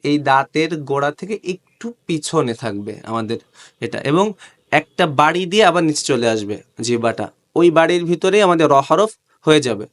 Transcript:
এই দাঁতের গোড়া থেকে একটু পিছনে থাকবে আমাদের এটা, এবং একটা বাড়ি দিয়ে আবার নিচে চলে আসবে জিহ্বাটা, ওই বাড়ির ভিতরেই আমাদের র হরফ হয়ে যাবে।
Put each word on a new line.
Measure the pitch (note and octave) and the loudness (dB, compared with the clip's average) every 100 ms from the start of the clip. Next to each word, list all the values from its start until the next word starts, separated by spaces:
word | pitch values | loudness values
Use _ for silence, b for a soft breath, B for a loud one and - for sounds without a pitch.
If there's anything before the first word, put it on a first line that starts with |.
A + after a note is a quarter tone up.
এই | D3 D3 | 0 -2
দাঁতের | C#3 C3+ C3+ D#3 D#3+ E3 | 2 2 2 -2 -2 -4
গোড়া | C3+ C#3 C#3+ | -4 -2 -2
থেকে | D3 F#3 G#3 - | -6 -10 -10 -8
একটু | F3+ _ _ A#3 A#3 - | -10 _ _ -14 -14 -8
পিছনে | D#3+ - D#3+ B2+ | -6 -2 -2 -2
থাকবে | A#2 A#2 G2+ G2+ G#2 | -4 -8 -8 -10 -14
আমাদের | - A2+ G#2+ A#2 _ b b _ | -8 -8 -6 -8 _ b b _
এটা, | A#2 A#2 | -10 -6
এবং | C3+ D#3+ G#3 G3 B B _ | -2 0 0 -4 B B _
একটা | C#3+ - - F3 C3+ | -2 -2 -2 0 4
বাড়ি | D3+ E3+ F#3 | 2 2 0
দিয়ে | G#3 G3 | 4 4
আবার | E3+ | 4
নিচে | E3 D3 - | 0 -2 -2
চলে | C3 A#2 | 0 0
আসবে | A2+ G2+ G2 _ - | -2 -4 -10 _ -10
জিহ্বাটা, | A2+ A#2 A2+ A2 G#2 _ _ D#3 | -4 0 -2 -4 -10 _ _ 2
ওই | F3 | 4
বাড়ির | D#3+ E3 F3 E3+ | 4 2 0 -2
ভিতরেই | E3+ F#3+ G3+ | -2 2 2
আমাদের | G3 E3+ D3+ | 4 4 4
র | C#3 | 4
হরফ | C3+ D#3+ A3 - _ _ - | 2 0 0 -4 _ _ 2
হয়ে | D#3 | 2
যাবে। | B2+ G2+ A2 | 2 -6 -8